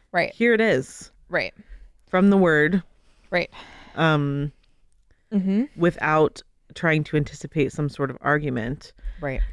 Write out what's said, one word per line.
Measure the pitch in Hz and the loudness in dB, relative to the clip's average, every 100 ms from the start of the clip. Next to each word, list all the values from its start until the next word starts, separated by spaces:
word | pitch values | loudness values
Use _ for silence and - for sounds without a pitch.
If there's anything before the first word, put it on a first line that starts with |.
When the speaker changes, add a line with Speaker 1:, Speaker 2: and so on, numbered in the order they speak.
| _ | _
Speaker 1:
Right. | 180 165 | -4 -4
Speaker 2:
"Here | - 233 | 0 0
it | 226 | 2
is." | 226 135 131 - - _ - | 2 0 -2 -12 -20 _ -8
Speaker 1:
Right. | 170 98 - - - - _ _ | -6 -6 -10 -20 -20 -20 _ _
Speaker 2:
From | 185 196 | 2 4
the | 196 | 6
word. | 180 156 151 185 - _ _ _ _ | 4 4 4 0 -4 _ _ _ _
Speaker 1:
Right. | 175 - - - - - - | -4 -4 -10 -20 -20 -12 -2
Speaker 2:
Um, | 160 151 143 143 147 - _ _ _ _ _ _ _ | 2 2 0 -2 -6 -8 _ _ _ _ _ _ _
Speaker 1:
Mm-hmm. | 208 190 196 277 - | -2 0 -2 -2 0
Speaker 2:
without | 170 170 151 156 156 - - _ _ - | 0 0 0 2 2 0 -20 _ _ -4
trying | 170 156 | 0 0
to | 147 151 | 0 -2
anticipate | 143 147 147 165 139 | -2 -6 -8 -2 -2
some | - 147 | -2 -6
sort | - 139 | -4 -6
of | 127 | -4
argument. | - 151 147 127 113 147 - - - - | -2 -2 -2 -4 -6 -8 -14 -14 -12 -10
Speaker 1:
Right. | 151 127 - | -8 -6 -6